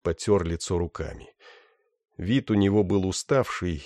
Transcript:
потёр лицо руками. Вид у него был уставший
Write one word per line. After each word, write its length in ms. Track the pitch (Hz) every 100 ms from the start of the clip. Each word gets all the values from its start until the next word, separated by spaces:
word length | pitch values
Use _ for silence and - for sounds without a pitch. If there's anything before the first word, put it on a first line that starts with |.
потёр 420 | 87 80 - 101
лицо 340 | 82 82 - 87
руками. 560 | 85 - - - - _ - - _ _ _ _ _ -
Вид 340 | 90 131 -
у 40 |
него 280 | 104 98 104
был 240 | 92 101 92
уставший 800 | - - 139 - - 87 76